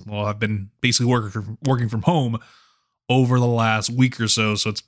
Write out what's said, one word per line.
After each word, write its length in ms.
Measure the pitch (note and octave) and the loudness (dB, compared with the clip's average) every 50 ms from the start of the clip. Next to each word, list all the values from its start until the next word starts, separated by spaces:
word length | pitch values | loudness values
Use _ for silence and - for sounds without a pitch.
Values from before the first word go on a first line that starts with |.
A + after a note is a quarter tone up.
| - | -10
well, 220 | G#2 G#2 G#2 G#2 | -10 -6 -4 -4
I've 100 | G#2 G#2 | -4 -4
been 320 | G#2 A2 G#2+ G#2+ G2+ G2 G2 _ - | -4 -4 -4 -4 -4 -6 -10 _ -2
basically 260 | - B2 A#2+ - B2 | -2 0 0 2 2
working 240 | A#2+ B2 A#2+ G#2+ G#2 | 2 2 0 -2 -4
from, 260 | - A2 G2 G#2+ A2 - - | -8 -8 -8 -8 -12 -6 -2
working 240 | C3 C3 A#2+ A#2+ G#2 | 0 0 0 0 -2
from 140 | A#2 A2 - | -2 0 0
home 340 | E3 F3 D#3 C3 A#2 A2+ A2 - - - _ _ _ _ _ _ _ _ _ _ - | 2 2 2 0 0 -4 -6 -8 -14 -20 _ _ _ _ _ _ _ _ _ _ 0
over 300 | B2+ C3 C3 B2 B2+ B2 | 2 4 4 4 4 2
the 80 | B2 | 2
last 420 | A#2+ A#2 A#2 A2+ A2 A2 A2 G#2 - | 2 2 2 2 2 2 0 -2 -2
week 320 | A#2+ B2+ B2+ B2 - - | 0 2 2 2 2 -2
or 60 | A2+ | -2
so. 260 | G#2 - A2+ A2 G#2+ G#2 | 0 0 0 0 0 0
So 160 | G2+ - A2 | -2 -4 -4
it's 140 | G2+ - - | -6 -8 -12